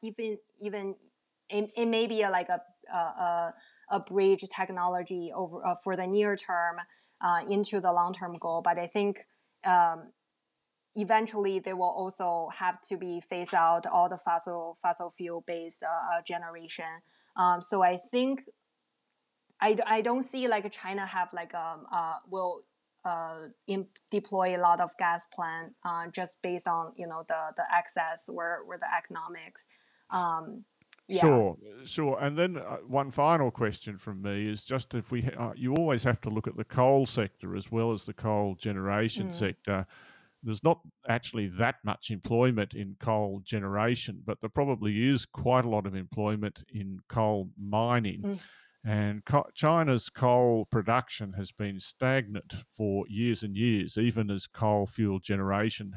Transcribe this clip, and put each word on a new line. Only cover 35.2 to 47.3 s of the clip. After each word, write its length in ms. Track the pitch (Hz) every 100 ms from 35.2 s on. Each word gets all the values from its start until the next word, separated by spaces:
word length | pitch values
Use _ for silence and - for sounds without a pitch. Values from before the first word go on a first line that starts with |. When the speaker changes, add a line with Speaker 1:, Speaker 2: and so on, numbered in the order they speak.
Speaker 2:
ha-, 300 | 123 - 117
uh, 20 |
you 180 | - 127
always 280 | 151 165 120
have 160 | 120 113
to 80 | 110
look 180 | 107 113
at 100 | -
the 80 |
coal 400 | - 127 131 139
sector 500 | 123 120 101 _ 92
as 160 | 95 -
well 220 | 113 117
as 120 | 107
the 80 | -
coal 420 | - 110 104 101
generation 760 | 90 107 98 98 104 113 - 190
Speaker 1:
Mm. 40 |
Speaker 2:
sector, 540 | 170 98 - 104 95 95 - - - _ _
there's 200 | 113 107
not 160 | 160 - - _ 127
actually 400 | 120 - 117 98
that 280 | 90 120 -
much 280 | 107 - -
employment 640 | 101 - 117 127 110 98
in 220 | 107 98 95
coal 420 | 117 110 101 98
generation, 800 | 95 107 98 101 117 120 - 92
but 140 | 110 101
there 80 | 110
probably 580 | 147 139 110 107 104 131
is 180 | 135
quite 400 | - - 127 127
a 40 | 120
lot 160 | 107
of 100 | 95
employment 680 | 95 92 110 104 107 104 - -
in 260 | 104 95 95 -
coal 400 | 117 107